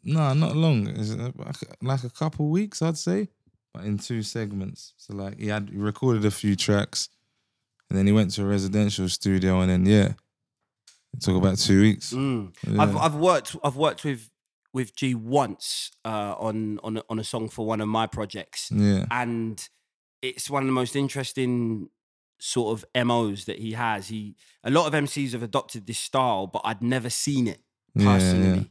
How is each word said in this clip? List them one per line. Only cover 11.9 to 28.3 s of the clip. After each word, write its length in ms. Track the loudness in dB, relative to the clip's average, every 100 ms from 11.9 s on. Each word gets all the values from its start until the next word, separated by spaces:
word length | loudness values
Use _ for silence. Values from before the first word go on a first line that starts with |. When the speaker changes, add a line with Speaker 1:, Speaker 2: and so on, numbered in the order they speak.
| 4 -4
Speaker 2:
Mm. 420 | -4 -2 -2 -6 -10 -2
Speaker 1:
Yeah. 140 | 2
Speaker 2:
I've, 160 | 4 4
I've 180 | 0 2
worked, 400 | 4 4 0 -4
I've 120 | -4 0
worked 280 | 0 0
with, 280 | -6 -6 -10 _ _ _ _
with 220 | -6 -6 -4
G 180 | -2
once, 760 | -2 0 0 0 -4 -6 -6 -8 _
uh, 300 | -6 -4 -4 -4
on, 400 | -4 -2 -4 -6
on, 160 | -6 -8 -4
on 120 | -6
a 40 |
song 240 | -4 -6 -6
for 200 | -6 -4
one 120 | -2
of 80 | 0
my 200 | 0 -2
projects, 640 | -4 -8 -10 -12 -12 -4
Speaker 1:
Yeah. 340 | 2 4 4 0
Speaker 2:
and 540 | -2 -2 -4 -4 -8 -14 _ _ _ _ _
it's 260 | -10 -8 -4
one 140 | -2
of 40 | 2
the 60 |
most 220 | 2 0 0
interesting 920 | -2 -2 -6 -2 0 0 0 -4 -8 _ _ _ _ _
sort 380 | -4 -2 -2 -4
of 60 | -2
M 160 | 0 2
Os 360 | 2 0 -4 -8
that 140 | -8
he 120 | -8
has. 380 | -4 -4 -4 -6
He, 260 | -10 -10 -16 _ _ 2
a 40 |
lot 140 | 2 4
of 60 |
M 140 | 0 0
Cs 240 | -2 -4
have 120 | -4
adopted 440 | -2 -4 -4 -14 -8
this 120 | -8
style, 460 | -2 0 0 0 -2
but 140 | -4 -4
I'd 160 | -2
never 260 | 0 0 -2
seen 380 | -4 0 0 0
it 140 | -2 _ _ _ 2
Speaker 1:
Yeah, 100 | 4
Speaker 2:
personally. 520 | 6 4